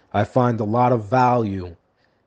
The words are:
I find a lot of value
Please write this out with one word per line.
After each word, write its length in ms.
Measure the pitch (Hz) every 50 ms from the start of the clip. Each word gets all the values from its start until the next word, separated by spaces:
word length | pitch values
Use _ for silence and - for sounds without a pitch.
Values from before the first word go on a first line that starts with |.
| _ _ -
I 100 | 101 110
find 340 | - - 131 123 123 117 107
a 40 | 113
lot 280 | 104 110 120 123 123 123
of 120 | 117 104
value 720 | 98 127 127 127 123 123 123 113 104 98 95 90 90 85 - _ _ _ _ _ _ _ _ _